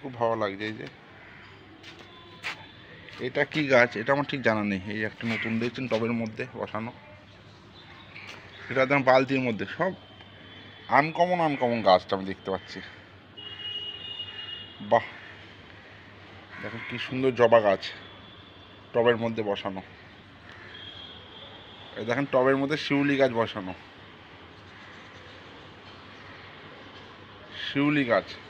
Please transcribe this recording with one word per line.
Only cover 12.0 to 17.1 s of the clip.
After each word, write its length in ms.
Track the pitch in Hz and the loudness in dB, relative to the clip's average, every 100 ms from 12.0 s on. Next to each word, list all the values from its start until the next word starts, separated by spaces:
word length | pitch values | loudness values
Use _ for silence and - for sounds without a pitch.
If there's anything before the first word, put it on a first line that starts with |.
| - 98 | 6 -4
আমি 80 | 95 | -2
দেখতে 180 | 92 - | -6 -4
পাচ্ছি। 260 | 95 - 95 - - - - - - - - - - - - - - - - - - - - 104 | -4 -6 -14 -14 -18 -20 -20 -20 -18 -16 -12 -10 -10 -10 -12 -12 -10 -10 -10 -10 -12 -14 -10 2
বাহ, 140 | 117 - - - - - - - - - - - - - - - - | 2 2 -14 -18 -18 -20 -20 -20 -20 -20 -20 -20 -20 -20 -20 -18 -14
দেখুন 200 | 104 113 - | -12 -10 -8
কি 80 | 120 | -8
সুন্দর 240 | - | -6